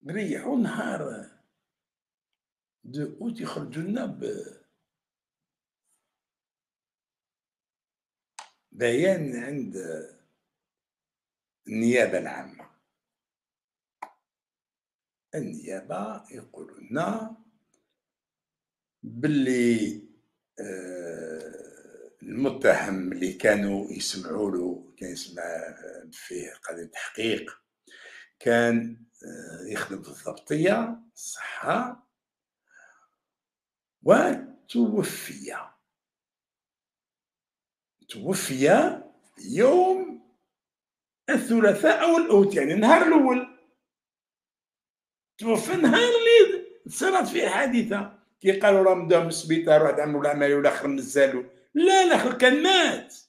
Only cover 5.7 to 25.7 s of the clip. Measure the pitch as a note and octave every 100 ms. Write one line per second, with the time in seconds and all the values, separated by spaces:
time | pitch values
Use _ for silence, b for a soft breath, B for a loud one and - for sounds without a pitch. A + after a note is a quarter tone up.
5.7 | _ _ _ _ _ _ _ _ _ _
6.7 | _ _ _ _ _ _ _ _ _ _
7.7 | _ _ _ _ _ _ - - _ _
8.7 | G#2 A#2+ B2 F3+ F#3 D3 A#2+ B2 D3 G#2+
9.7 | F#2 E2+ D#2 D#2 - _ _ _ _ _
10.7 | _ _ _ _ _ _ _ _ _ -
11.7 | G#2+ A#2 B2 G#2+ F2+ E2 - - - -
12.7 | _ _ _ _ _ _ _ _ _ _
13.7 | _ _ _ - _ _ _ _ _ _
14.7 | _ _ _ _ _ _ D#3 A#2 - -
15.7 | F#2+ - F2+ G#2+ G#2+ - - - - -
16.7 | - - B2+ F3+ A3 A3 - _ _ _
17.7 | _ _ _ _ _ _ _ _ _ _
18.7 | _ _ _ - A2+ D3 D3 C3 B2+ A#2+
19.7 | A#2 G2+ D#2 - _ _ _ _ - G2
20.7 | F#2+ F#2 F2+ E2+ D#2+ D#2+ D#2+ D#2+ - -
21.7 | - - - - _ F#2 G#2 C3+ - G#2+
22.7 | F#2 - F#2+ F#2 F2+ F#2 - A#2 G2+ G2+
23.7 | G2 G2+ - - F#2+ F2+ F#2+ G#2 F2+ F2+
24.7 | F2 - _ F#2 F2 - F2 E2+ E2 D#2+